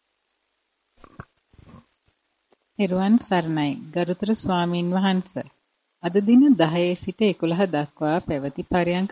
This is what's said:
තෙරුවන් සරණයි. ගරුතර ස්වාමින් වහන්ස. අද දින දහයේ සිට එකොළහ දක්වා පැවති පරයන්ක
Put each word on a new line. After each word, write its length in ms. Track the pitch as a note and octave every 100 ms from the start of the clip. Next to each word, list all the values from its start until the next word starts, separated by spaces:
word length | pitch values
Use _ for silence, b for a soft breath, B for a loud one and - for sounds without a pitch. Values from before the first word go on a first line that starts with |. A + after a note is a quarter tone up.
| _ _ _ _ _ _ _ _ _ _ - - - _ _ _ - - _ _ _ _ _ _ _ _ _ -
තෙරුවන් 360 | G3 F3+ G3 A#3
සරණයි. 540 | - F#3 D#3+ D#3 D3 C#3 D#3
ගරුතර 420 | F3 F3 F3+ G3+
ස්වාමින් 540 | A3+ - F3+ F3 F3 F3
වහන්ස. 400 | F#3 G3 F#3 F3+ - - _ _ _ _ _
අද 120 | - F#3
දින 240 | G3+ B3 D4
දහයේ 420 | G#3 D#3+ E3+ F3 F3+
සිට 260 | - -
එකොළහ 400 | G#3+ F3 E3 E3+ G3
දක්වා 520 | D3+ D3 - D3+ E3
පැවති 420 | - D3+ C#3 - -
පරයන්ක 460 | F3+ F3 F3 G3